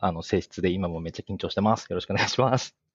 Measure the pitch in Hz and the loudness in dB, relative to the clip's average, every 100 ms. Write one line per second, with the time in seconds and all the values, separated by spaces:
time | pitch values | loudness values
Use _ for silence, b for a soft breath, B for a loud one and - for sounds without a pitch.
0 | 92 85 - 95 - - 92 92 90 82 | -2 -2 0 -2 -2 0 0 2 -2 -4
1 | 82 - - 95 85 - 104 110 - 90 | -6 -8 -8 -6 -4 0 2 2 0 -6
2 | - 95 98 - 127 131 - - _ | -2 0 2 2 4 2 0 -12 _